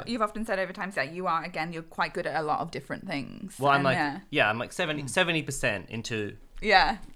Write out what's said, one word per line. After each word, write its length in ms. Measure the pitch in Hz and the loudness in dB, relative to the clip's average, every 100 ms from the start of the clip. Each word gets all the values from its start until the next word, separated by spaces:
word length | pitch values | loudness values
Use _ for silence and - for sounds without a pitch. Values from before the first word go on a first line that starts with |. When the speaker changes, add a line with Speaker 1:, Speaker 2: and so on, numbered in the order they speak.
Speaker 1:
it. 80 | - | -4
Speaker 2:
you've 140 | 233 | -2
often 220 | 208 214 | -2 -4
said 140 | 226 190 | -4 -2
over 160 | 180 | -2
time 160 | 196 185 | -4 -6
that 200 | 180 139 | -2 -4
you 140 | 175 185 | -2 0
are, 160 | 165 | 0
again, 300 | 165 175 160 | -2 -6 -6
you're 100 | 165 | -6
quite 300 | 165 - 170 | -8 -4 -2
good 140 | - 165 | -2 -2
at 100 | 147 | -2
a 60 | |
lot 180 | 151 147 | 0 -2
of 100 | 160 | -2
different 360 | 139 135 127 190 | -8 -8 -10 -6
things. 520 | 143 131 - 95 - | -6 -6 -10 -12 0
Speaker 1:
Well, 120 | 139 | 4
I'm 40 | 139 | 6
Speaker 2:
And, 80 | |
Speaker 1:
like, 100 | 139 131 | 6 4
Speaker 2:
yeah. 240 | 147 139 - | 0 -4 -2
Speaker 1:
yeah, 220 | 143 107 | 4 4
I'm 80 | 113 | 4
like 140 | - | -4
seventy, 300 | - 175 151 | -2 -2 -2
Speaker 3:
Mm. 40 | 135 | 0
Speaker 1:
seventy 320 | 185 170 160 | 2 4 2
percent 460 | 147 131 127 101 - | 0 -2 0 -2 -4
into 480 | 110 - 110 101 - - - | -8 -4 -4 -4 -8 -16 -4
Speaker 2:
Yeah. 380 | 214 190 160 226 - | 6 8 8 2 -6